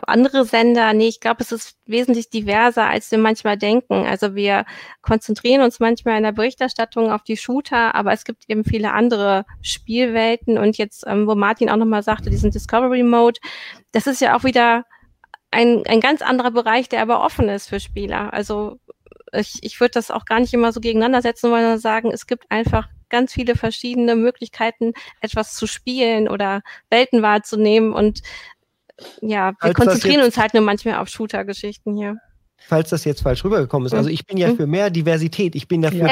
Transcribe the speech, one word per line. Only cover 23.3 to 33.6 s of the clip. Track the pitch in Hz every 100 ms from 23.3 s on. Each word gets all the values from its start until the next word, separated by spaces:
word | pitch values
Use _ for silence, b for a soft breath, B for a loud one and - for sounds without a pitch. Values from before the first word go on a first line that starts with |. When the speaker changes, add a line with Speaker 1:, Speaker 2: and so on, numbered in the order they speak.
Speaker 1:
viele | - 240
verschiedene | 233 226 - 240 240 233 233
Möglichkeiten, | 240 - 233 - 226 - 226 - B B
etwas | 220 220 214
zu | - 220
spielen | - - 254 233 220 220
oder | 202 196 196 - B B
Welten | 233 262 240
wahrzunehmen. | 214 214 - 214 214 220 220
Und | 214 214 - B B B B _ _ _ - - -
ja, | 220 208 190
wir | 202
Speaker 2:
Falls | 170 175
das | 247
Speaker 1:
konzentrieren | 262 196 285
Speaker 2:
jetzt | 247
Speaker 1:
uns | 240
halt | 220
nur | 220
manchmal | 208 208 226 -
auf | 190
Shooter-Geschichten | - 220 202 196 196 208 202 214 208
hier. | 208 214 _ _ _ _
Speaker 2:
Falls | - 160 160
das | 165
jetzt | 151 139
falsch | 139 123
rübergekommen | 190 208